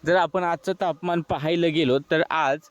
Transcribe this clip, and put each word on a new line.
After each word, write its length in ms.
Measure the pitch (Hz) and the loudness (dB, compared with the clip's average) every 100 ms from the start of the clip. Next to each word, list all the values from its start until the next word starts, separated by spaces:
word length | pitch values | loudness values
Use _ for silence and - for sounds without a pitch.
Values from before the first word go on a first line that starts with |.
| 151 | 2
जर 100 | 180 | 2
आपण 280 | 165 185 | 2 0
आजचं 280 | 175 170 - 185 | -2 -2 -4 -2
तापमान 400 | 180 156 180 175 | -2 -2 -2 -2
पाहायला 460 | 156 156 151 170 170 | -2 -4 0 0 0
गेलो 320 | 156 143 131 - | 2 2 0 2
तर 120 | 160 - | 0 0
आज 280 | 160 143 151 _ | 0 0 -2 _